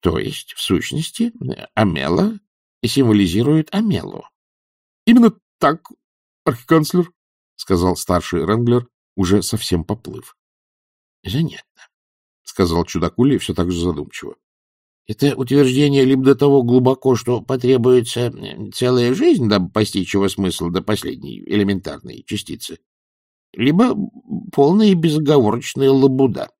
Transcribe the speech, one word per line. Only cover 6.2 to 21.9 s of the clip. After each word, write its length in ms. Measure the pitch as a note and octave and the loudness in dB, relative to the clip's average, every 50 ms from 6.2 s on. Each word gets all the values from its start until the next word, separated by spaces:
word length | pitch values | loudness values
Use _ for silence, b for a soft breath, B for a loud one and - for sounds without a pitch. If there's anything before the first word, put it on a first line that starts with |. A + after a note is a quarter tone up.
| _ _ _ _ _ | _ _ _ _ _
архиканцлер, — 680 | - A#2 - - - E3 D#3+ D#3 - - F3+ F3 E3+ _ _ _ _ _ _ _ _ _ | -4 -4 -4 0 2 4 4 4 2 0 0 0 0 _ _ _ _ _ _ _ _ _
сказал 400 | _ - - G2 E2+ F2 F2+ F2+ | _ -4 -2 0 2 2 2 0
старший 500 | - - - F#2 F2+ E2+ - - F2 D#2+ | -2 -2 -2 -2 -2 0 -2 -4 -4 -2
Ренглер, 420 | E2 G#2+ A2+ A#2+ A#2+ A#2+ B2 A#2+ _ _ _ _ _ _ | 0 -2 0 2 2 0 0 0 _ _ _ _ _ _
уже 260 | - G2 F2 F#2+ G#2 | -4 0 2 2 0
совсем 420 | F#2 - - A2 - - - E2+ D#2+ | 0 -2 -6 -6 -4 -2 -4 -4 -2
поплыв. — 520 | - G#2+ A2 _ - - - - - _ _ _ _ _ _ _ _ _ _ _ _ _ _ _ _ _ _ _ | -4 -8 -8 _ -14 -16 -16 -16 -20 _ _ _ _ _ _ _ _ _ _ _ _ _ _ _ _ _ _ _
Занятно, — 580 | F#2+ F#2 C#3 E3 D3+ - - - _ _ b b b _ _ _ _ _ _ _ _ _ _ _ | -6 -2 -2 -2 -2 -4 -10 -20 _ _ b b b _ _ _ _ _ _ _ _ _ _ _
сказал 420 | - - - G2 E2+ E2 E2+ E2+ | -18 -4 -2 -2 0 0 -2 -4
Чудакули 520 | - - F2+ D#2+ E2 - - A#2+ C#3 C#3 G2 | -4 -4 -4 -4 -4 -2 0 0 2 2 0
все 160 | - - F#2 | -2 -4 -4
так 180 | - F2+ F2 | -4 -2 -2
же 80 | F2+ E2+ | -2 -2
задумчиво. — 560 | E2+ F2+ E2+ D2 D2 - - - - - - _ _ _ _ _ _ _ _ _ _ _ _ _ _ _ | -2 -2 -4 -4 -8 -12 -14 -16 -16 -16 -16 _ _ _ _ _ _ _ _ _ _ _ _ _ _ _
Это 280 | G#2+ _ C#3 C#3+ - | -6 _ 0 0 0
утверждение 680 | - C3 B2 C#3 C#3+ C#3+ B2+ B2+ C3 D3 D3 C#3 C#3 C3 | 0 -4 0 2 4 4 4 4 2 2 2 4 4 4
либо 200 | C3 C3+ C3 C3 | 4 2 2 4
до 120 | C3 C#3 | 2 2
того 280 | A#2+ C#3+ C#3+ C#3 C#3 B2 | 4 4 4 4 4 4
глубоко, 520 | A#2+ B2 C3 - C#3+ C3+ - - C3 B2+ | 4 4 4 4 4 0 0 0 0 0
что 260 | A2 - - A#2+ A2+ | 0 0 -2 -4 -4
потребуется, 840 | - - C3+ C3 A#2+ B2 C3 B2 A#2 B2+ B2+ B2+ B2 A#2+ - A#2+ A#2+ A#2+ | -4 -6 -6 -2 2 2 2 4 4 4 4 4 2 0 -6 -6 -6 -6
э, 440 | - - G2+ G2+ - - G#2+ G2+ | -6 -10 -16 -16 -14 -14 -14 -12
целая 420 | - - B2 B2 B2 B2+ A#2+ A#2+ C3 | -6 -4 -2 0 2 2 2 0 0
жизнь, 340 | F#3+ C4+ F4+ E4 G#3 B2 G#2+ | 2 2 2 2 2 2 2
дабы 240 | G#2 G2+ F#2 E2+ | 2 0 0 -2
постичь 420 | _ - A2 - - G2+ F#2 - - | _ -2 -2 0 -2 -4 -4 -2 -2
его 140 | G2+ G2 G2 | -2 -2 -2
смысл 420 | - - G2 F#2 E2+ - - F2 | -2 -2 -4 -4 -4 -4 -6 -4
до 120 | F2 F#2+ | -4 -4
последней 580 | F2+ - G#2+ G#2 - - - - - D2 A#1 G1+ G1+ | -2 -2 -4 -4 -4 -8 -10 -10 -12 -16 -16 -16 -10
элементарной 800 | - F2 G#2 G2+ G2 G2+ F#2 - D#2+ | -4 -2 0 0 0 -2 -4 -6 -10